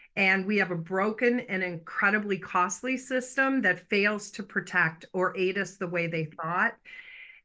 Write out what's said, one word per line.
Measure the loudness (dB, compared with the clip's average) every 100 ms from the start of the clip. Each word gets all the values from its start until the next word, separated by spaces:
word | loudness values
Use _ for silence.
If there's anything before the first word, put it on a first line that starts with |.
| -8 0
And | 4 4 2
we | 2
have | 2
a | -2
broken | -2 0 0 2 2 2 -2
and | -4
incredibly | -4 -6 -8 0 2 2 0 -2
costly | 0 2 2 0 -4 -4
system | -2 -2 -2 0 2 4
that | 2 0 0
fails | 2 2 0 -6
to | -10
protect | -6 -6 -2 0 0 -2 -6
or | -2 0 0
aid | 0 0
us | -4 -4
the | -4
way | -2 -2
they | -2 -4
thought. | -6 -2 0 0 -2 -16 -20 -18 -20 -20 -20